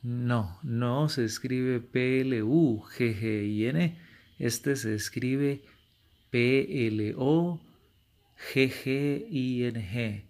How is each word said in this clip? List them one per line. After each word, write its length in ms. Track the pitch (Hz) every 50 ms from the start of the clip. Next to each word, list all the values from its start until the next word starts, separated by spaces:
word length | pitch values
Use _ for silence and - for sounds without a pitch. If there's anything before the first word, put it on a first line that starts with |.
No, 580 | - 120 120 123 123 120 123 117 107 87 87 - -
no 460 | 139 117 117 123 120 123 135 151 151
se 160 | 151 - 120
escribe 540 | 110 113 - - 127 127 127 127 127 127 120
P 420 | 120 - - 127 127 127 127 131
L 220 | 131 131 131 113 107
U 400 | 107 135 165 165 139 117 104 - - - -
G 220 | 123 117 110 95
G 280 | 110 113 107 107 104 104
I 180 | 104 104 107 120
N. 300 | 147 156 175 165 170 - - - - - - - - _
Este 380 | - 123 117 - - 139 139
se 180 | 131 113 110 107
escribe 680 | 104 - - - 127 120 127 131 139 143 143 139 139 - - - _ _ _ _ _ _ _ _ _ _ _
P 580 | - 120 120 123 131 135 - - - 123 120 113
L 260 | 107 107 107 107 - -
O 440 | 131 135 151 165 170 175 175 160 - - - _ _ _ _ _ _ _ _ _ _ _ _
G 340 | _ - - - 135 135 131
G 580 | 123 - - 135 131 139 143 143 143 143 - 233
I 340 | 202 139 127 127 127 120 120
N 160 | 123 117 117
G. 460 | 110 90 98 123 117 110 104 104 101 -